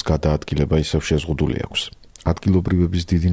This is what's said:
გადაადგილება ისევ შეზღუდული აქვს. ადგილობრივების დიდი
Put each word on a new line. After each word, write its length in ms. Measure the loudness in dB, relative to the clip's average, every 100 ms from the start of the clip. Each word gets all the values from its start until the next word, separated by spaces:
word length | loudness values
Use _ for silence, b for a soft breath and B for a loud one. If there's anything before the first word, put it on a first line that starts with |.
| 0
გადაადგილება 720 | 0 0 -2 -2 -2 0 0
ისევ 220 | 0 -2
შეზღუდული 560 | 0 -2 0 -2 -2 -2 -6
აქვს. 160 | -6 -10 -12 -20 -6 -4
ადგილობრივების 760 | -2 2 2 2 2 2 0 0
დიდი 240 | 2 4